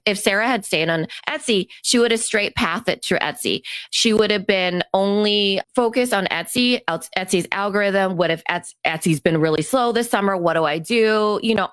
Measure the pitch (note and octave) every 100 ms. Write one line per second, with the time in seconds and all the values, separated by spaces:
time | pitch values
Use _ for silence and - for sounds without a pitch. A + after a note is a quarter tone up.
0 | - G3+ - G3 A#3 A#3+ - E3 D#3+ E3
1 | E3 - - D4+ - G3+ F3+ - - B3
2 | A#3 A3+ - G#3+ G3+ - G3 F3+ - -
3 | - F#3 D3+ D3 G2+ F#2+ - - - -
4 | A#3 G#3+ G#3 G#3 F#3+ F#3+ F3+ F3+ - F#3+
5 | G3 G3+ G#3 G#3 G3+ G3 - - A#3 A#3+
6 | B3 G#3 F#3+ E3 F3 B3+ B3 A#3+ - E3
7 | - - F#3+ F#3 E3+ G3 G3+ G3 G3+ G3
8 | F#3+ F3 E3+ D#3+ - F3 - - - D#3+
9 | F3+ D3+ F3 D#3+ D#3+ D#3 D#3 C4 A#3+ A#3
10 | A#3+ G#3+ G3 F#3+ E3+ E3 D#3 D#3 D#3+ A#3+
11 | A3 G#3+ G#3+ G#3 A3 G#3+ F#3